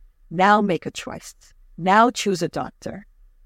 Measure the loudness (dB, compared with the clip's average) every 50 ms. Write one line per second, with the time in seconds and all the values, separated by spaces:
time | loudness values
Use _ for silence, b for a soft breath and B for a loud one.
0 | -20 -20 _ _ _ -10 -2 0 4 4 4 4 2 0 -2 -4 -4 -8 -12 -12
1 | -14 -14 -14 -16 -16 -20 -20 _ _ -20 _ _ -20 -20 -14 -6 0 2 4 6
2 | 4 4 2 -2 -4 -4 -2 -2 -4 -6 -6 -8 -10 -10 -12 _ -16 -16 -14 -16
3 | -18 _ _ _ -20 _ _ _ _